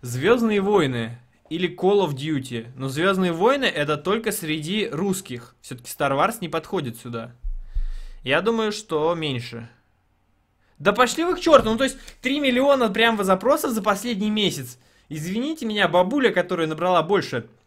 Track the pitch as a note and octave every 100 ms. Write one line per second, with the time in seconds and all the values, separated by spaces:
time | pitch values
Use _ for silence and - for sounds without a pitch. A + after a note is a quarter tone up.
0 | B2 B2 D#3+ B3 A3+ G#3 G3 G3+ D3 B2
1 | A2+ A#2+ _ _ _ D#3+ F3+ F3+ F3+ G3+
2 | F3+ C3+ D3 D3 B2+ A#2+ A#2 B2+ C3+ C3+
3 | F#3 F#3 F3+ E3 G#3+ C#4 A#3+ D3+ D3 D3
4 | F3 A3 A3+ G3 D#3 D#3 D3+ G#3 F#3+ D3
5 | G3 F#3+ - A#2+ - _ - B2+ - -
6 | C#3+ C#3 F#3 A3+ E3 D#3+ D#3+ F#3+ C3+ A2+
7 | B2+ A#2 A#2 - - - - - - -
8 | - - B2+ D3 G3 A3+ A3 G#3+ - D3+
9 | D#3 E3+ D#3 B2+ A#2+ A#2 A2+ _ _ _
10 | _ _ _ _ _ _ _ _ D#3+ G#3
11 | B3 C4+ E4+ F4 E4 C#4+ A3+ A3 C4+ -
12 | - - C4 C#4+ C#4 B3 C#4 C4+ A3+ F#3+
13 | A3+ A3 F#3+ F#3+ A3+ D#4 D4+ A3 G3 G3
14 | A#3 G#3+ G#3+ G#3+ F#3+ D3 A#2+ - _ _
15 | _ D3+ D#3+ G#3 C#4 D#4+ A3+ G#3 F#3 F3
16 | F3+ C#4+ A#3+ F3+ F3 F3+ D#3+ D#3 F3+ F3
17 | D#3+ G3+ - B2+ - _